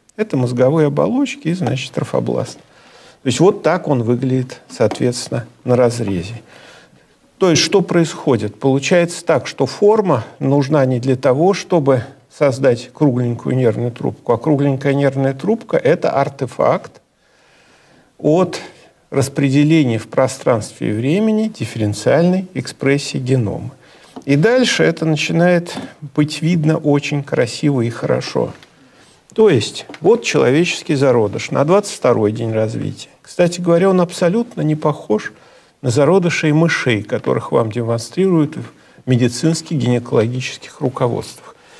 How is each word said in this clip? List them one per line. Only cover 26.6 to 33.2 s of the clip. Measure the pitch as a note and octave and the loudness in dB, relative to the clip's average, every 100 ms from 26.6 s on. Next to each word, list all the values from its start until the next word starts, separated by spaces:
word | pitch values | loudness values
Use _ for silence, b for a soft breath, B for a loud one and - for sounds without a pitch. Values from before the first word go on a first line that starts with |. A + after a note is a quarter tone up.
| D3+ D#3 | 2 0
очень | D3 C#3+ - C#3+ | 2 0 0 -6
красиво | C3+ C3 A#2 - D3 C3+ | -2 -2 -2 -2 0 0
и | A#2 | -2
хорошо. | - - B2+ - B1+ - - b b b b b b b | -4 -2 -2 -2 -4 -4 -8 b b b b b b b
То | - G#3+ | 2 4
есть | B2+ - - - - | 4 0 -8 -16 -2
вот | E3+ A#3 | 2 2
человеческий | - D3+ B2+ D3 F3 - - C#3 | 2 2 4 4 0 -2 -4 2
зародыш | C3+ B2 G#2 G#2 - | 4 4 2 -2 -4
на | C3+ | -2
двадцать | D3 G3 G3+ - | 2 2 0 -2
второй | C3 A2+ G#2 | 0 2 0
день | A2+ A2+ | 0 -4
развития. | A2 A2 G#2+ G2+ G#2 - _ | -2 -2 -4 -8 -10 -16 _